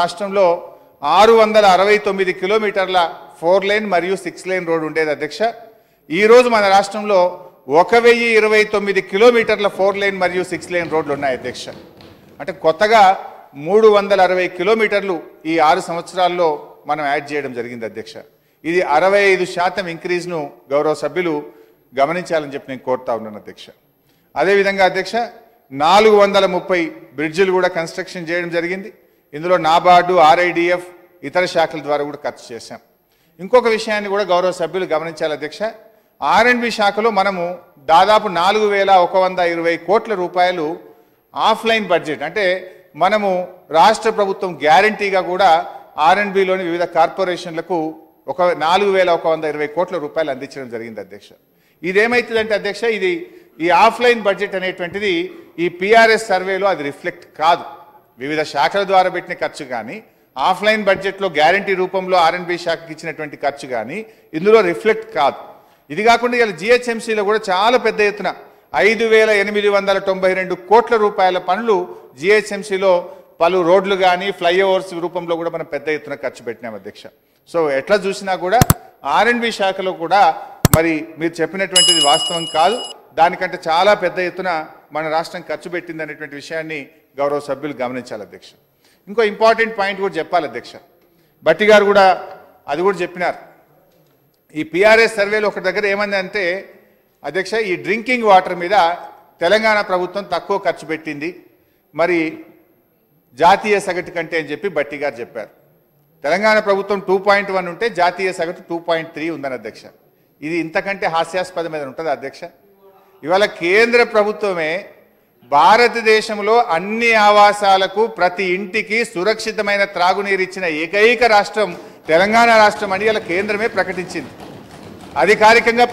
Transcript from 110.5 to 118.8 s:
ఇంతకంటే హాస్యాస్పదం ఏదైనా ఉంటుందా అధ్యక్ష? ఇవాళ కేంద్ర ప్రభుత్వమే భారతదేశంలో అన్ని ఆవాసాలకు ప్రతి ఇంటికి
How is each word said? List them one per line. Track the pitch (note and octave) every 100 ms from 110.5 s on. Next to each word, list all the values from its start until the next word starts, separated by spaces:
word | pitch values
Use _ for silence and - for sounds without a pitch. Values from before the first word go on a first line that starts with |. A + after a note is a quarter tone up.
| E3+
ఇంతకంటే | D#3+ G3 F#3+ G3 F#3+ E3
హాస్యాస్పదం | E3 F#3 F3+ E3+ E3 D#3
ఏదైనా | C3+
ఉంటుందా | B2+ D#3+ C3
అధ్యక్ష? | C3+ - E3+ _ _ _ _ _ _ _
ఇవాళ | C#3+ F#3+ G#3 -
కేంద్ర | E3+ G3+ A#3+ A#3+ A#3
ప్రభుత్వమే | G#3+ G#3 G#3 G3+ F3 D#3 F3+ - - _ _ _ _ A#2+
భారతదేశంలో | C#3 F3 A3+ A#3 A3+ A3 G#3+ G#3 G#3+ G3+ A#3 A#3 E3
అన్ని | G3 A3+ A#3 A3 G#3
ఆవాసాలకు | G#3 G#3 G3+ G3+ F#3+ F#3+ G3 A3+ G3+
ప్రతి | F3+ F#3 F#3 F3+
ఇంటికి | G3+ A3